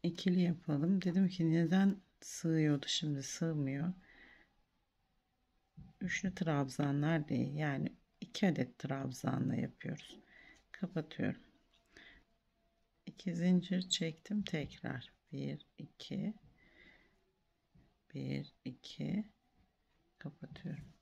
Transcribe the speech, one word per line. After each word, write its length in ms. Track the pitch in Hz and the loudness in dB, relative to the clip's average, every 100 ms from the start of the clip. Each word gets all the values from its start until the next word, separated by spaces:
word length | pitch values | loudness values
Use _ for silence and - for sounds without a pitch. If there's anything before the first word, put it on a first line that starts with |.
İkili 380 | 175 170 190 180 | -2 0 2 4
yapalım. 600 | 175 165 - 147 165 196 | 4 2 -2 0 2 2
Dedim 260 | 185 175 185 | 2 4 2
ki 220 | 185 165 | 4 4
neden 460 | 160 165 185 196 196 _ _ | 4 4 6 4 2 _ _
sığıyordu, 680 | - - 170 160 151 143 - | -16 -4 0 4 4 2 0
şimdi 340 | - 156 143 | -2 0 -2
sığmıyor. 720 | 135 - 165 156 135 139 170 185 - - - - _ _ _ _ _ _ _ _ _ _ _ _ _ - - _ | -4 -2 0 0 0 0 -4 -4 -14 -20 -20 -20 _ _ _ _ _ _ _ _ _ _ _ _ _ -20 -20 _
Üçlü 340 | 185 - 190 | -4 -2 -2
trabzanlar 960 | 185 165 147 135 - 143 143 151 165 147 | 0 2 2 2 2 2 4 4 2 2
değil. 260 | 127 127 | 0 0
Yani 380 | 147 151 139 151 - _ _ | 0 -2 0 -4 -6 _ _
iki 280 | - - 196 | -10 2 2
adet 300 | 143 123 - | 4 -2 -4
trabzanla 760 | 139 139 135 127 123 127 123 | -4 -2 -4 -2 -2 0 0
yapıyoruz. 640 | 120 120 - 156 151 - - _ - - - _ | 0 -2 -6 -10 -10 -12 -20 _ -20 -20 -20 _
Kapatıyorum. 680 | - 175 165 156 - - - - _ _ _ _ - - - _ _ _ _ _ _ _ _ - | -10 -6 -4 -6 -4 -4 -4 -12 _ _ _ _ -20 -20 -20 _ _ _ _ _ _ _ _ -18
İki 300 | - - 170 | -8 -6 0
zincir 520 | 175 180 175 185 180 | 4 4 4 -2 0
çektim. 540 | - 165 156 - 208 | -2 -2 -4 -4 -2
Tekrar 680 | 190 160 139 - - 131 - _ _ | 0 -2 -4 -6 -6 -6 -10 _ _
bir, 340 | 139 139 143 - - | -6 -6 -6 -12 -16
iki, 560 | - _ - 139 180 214 - _ _ - - - _ _ _ _ _ _ _ - _ _ _ | -16 _ -8 -4 -4 -6 -16 _ _ -20 -20 -20 _ _ _ _ _ _ _ -20 _ _ _
bir, 400 | 143 135 139 143 _ | -8 -4 -4 -6 _
iki, 600 | 131 127 - - 143 185 214 _ _ _ _ _ _ _ _ _ | -14 -12 -16 -8 -4 -4 -4 _ _ _ _ _ _ _ _ _
kapatıyorum. 720 | 147 - - - - - - - | -16 -14 -16 -12 -10 -10 -14 -20